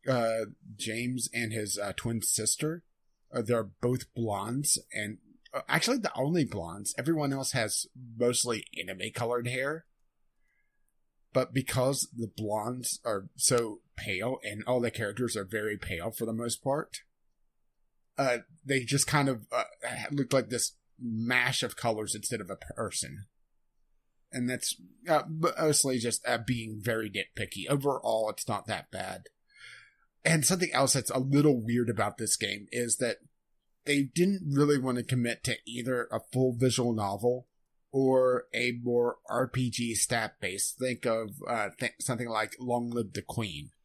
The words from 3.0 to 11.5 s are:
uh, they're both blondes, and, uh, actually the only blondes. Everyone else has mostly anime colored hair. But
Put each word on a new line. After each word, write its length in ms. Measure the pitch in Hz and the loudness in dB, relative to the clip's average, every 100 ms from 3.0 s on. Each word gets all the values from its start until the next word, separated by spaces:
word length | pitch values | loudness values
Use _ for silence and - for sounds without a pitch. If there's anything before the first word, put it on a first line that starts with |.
| _ _ _ | _ _ _
uh, 120 | 123 | -4
they're 200 | 110 120 | 2 2
both 480 | 101 - 123 127 - - | 0 -2 0 0 -2 -4
blondes, 640 | 113 101 101 127 147 - - | -2 -2 -2 -2 0 0 -2
and, 280 | - 104 107 _ - - | -6 -6 -8 _ -20 -10
uh, 80 | 139 - | -10 0
actually 300 | 151 - 262 | 2 2 0
the 120 | 196 - | 0 0
only 280 | 139 170 | 2 2
blondes. 520 | 139 104 85 95 98 - | 2 -2 -6 -6 -6 -4
Everyone 340 | 135 160 143 | 0 2 2
else 200 | 135 131 | 0 -2
has 340 | 135 107 - - 131 123 113 | 0 0 -2 -6 -10 -16 2
mostly 480 | 120 120 123 110 - - | 2 4 0 -2 -4 -12
anime 320 | 90 95 104 | -10 -6 -6
colored 340 | - 117 120 120 | -2 -2 0 -2
hair. 380 | 127 135 160 _ _ _ _ _ _ _ _ _ _ _ _ _ _ _ | -2 -2 -4 _ _ _ _ _ _ _ _ _ _ _ _ _ _ _
But 200 | 127 127 | 0 0